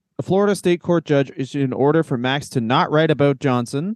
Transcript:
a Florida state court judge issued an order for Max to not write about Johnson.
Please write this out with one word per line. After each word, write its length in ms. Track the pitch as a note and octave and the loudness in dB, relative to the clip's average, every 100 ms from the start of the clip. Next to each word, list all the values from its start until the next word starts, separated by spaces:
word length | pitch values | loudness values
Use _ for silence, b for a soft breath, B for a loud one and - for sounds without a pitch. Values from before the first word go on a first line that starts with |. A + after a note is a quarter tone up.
| _ - | _ -10
a 20 | |
Florida 300 | - F#3 G3+ | -2 0 2
state 280 | G3 F3+ E3+ | 0 0 -2
court 240 | - E3+ - | 0 -2 2
judge 260 | C#3+ C3+ - | 0 0 -4
issued 260 | C3 D3 | -8 -4
an 80 | C3+ | -2
order 300 | A2 C#3 D#3+ | 0 2 2
for 140 | D#3 B2+ | 0 -2
Max 320 | B2+ C#3+ - | -2 -4 -4
to 100 | C3 | -4
not 300 | A2+ C#3 F3 | 0 0 2
write 180 | D3+ D#3+ | 2 2
about 300 | C#3 C#3+ C3+ | 2 2 2
Johnson. 560 | C#3 B2 A#2+ C#3 F3+ | 0 0 -2 -4 -6